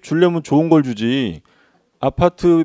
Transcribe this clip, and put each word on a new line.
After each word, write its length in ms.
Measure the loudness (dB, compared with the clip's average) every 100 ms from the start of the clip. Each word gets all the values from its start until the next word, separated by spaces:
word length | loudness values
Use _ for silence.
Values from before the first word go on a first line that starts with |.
주려면 400 | -6 0 0 0
좋은 260 | -2 0 2
걸 140 | 2
주지 600 | 2 -4 -2 -2 -4 -8 _ _ _ _ _ -6
아파트 640 | -6 0 -2 0 0 0